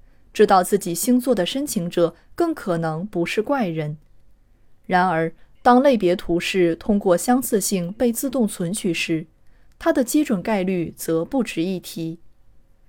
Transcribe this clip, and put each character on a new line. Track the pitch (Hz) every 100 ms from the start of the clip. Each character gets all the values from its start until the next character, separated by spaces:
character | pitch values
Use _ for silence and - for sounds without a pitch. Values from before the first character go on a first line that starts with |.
| - _ -
知 | - 208
道 | 190
自 | 180 196
己 | 180
星 | 170 - 247
座 | 262
的 | 214
申 | 175 269 285
请 | 202 170
者 | 175 165 - _
更 | - 339
可 | 311 202 170
能 | 160 156 202
不 | 175 170
是 | -
怪 | 214 285 190
人。 | 160 147 151 - - - - _ _ - - -
然 | 180 190
而， | 165 165 - - -
当 | 247 247
类 | 285 233
别 | 175 180
图 | - 170
示 | - 190 170
通 | 165 - 202
过 | 196 175
相 | - 254
似 | 254 214
性 | - 190 170
被 | 202 247
自 | 233 277
动 | 269 208
存 | - 170
取 | 208 196
时， | 160 - 165 170 _ - - - -
它 | 339
的 | 320
基 | 240 302
准 | 285 196
概 | 196 208
率 | 185 185 165 -
则 | - 165
不 | 170 269
值 | 226 -
一 | 175 180
提。 | - - 160 165 - _ - - _ _